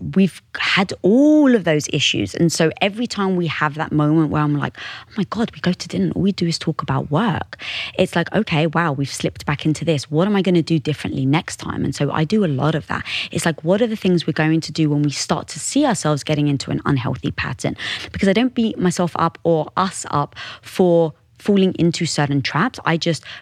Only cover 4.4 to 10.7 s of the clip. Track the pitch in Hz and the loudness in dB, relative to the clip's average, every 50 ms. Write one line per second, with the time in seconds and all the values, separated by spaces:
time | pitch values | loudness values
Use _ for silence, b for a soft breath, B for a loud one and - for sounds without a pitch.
4.4 | 151 147 147 143 139 147 - B B B B B B B - - 185 - - 208 | 0 0 0 0 -2 -4 -6 B B B B B B B -6 -6 -4 -4 -2 -4
5.4 | 233 - - - - 180 180 - - - - 185 190 165 - - 165 196 190 - | -4 -4 -4 -4 -2 -2 -2 -2 -6 -6 -4 -2 -2 0 0 0 0 0 0 0
6.4 | 175 165 160 - - - 156 - - - 135 135 - - 147 165 226 233 156 - | -2 -2 -2 -2 -2 -4 -4 -4 -4 -2 -2 -2 -2 0 0 0 2 0 0 -2
7.4 | - - - B B B B B B B B - 185 180 - 175 165 - - 175 | -4 -8 -12 B B B B B B B B -2 -2 0 0 -2 -2 0 0 -2
8.4 | 214 - 170 147 160 165 147 170 170 165 139 123 139 131 - - - - - - | 0 2 2 2 2 2 0 0 0 0 0 -2 -4 -4 -4 -4 -4 -4 -4 -4
9.4 | - - 147 - - 160 151 - 151 160 160 143 - - 147 156 180 208 208 196 | -4 -4 -4 0 0 0 0 0 0 0 0 -2 -2 -2 0 2 2 2 2 2
10.4 | 180 190 180 170 151 - | 2 4 4 2 2 2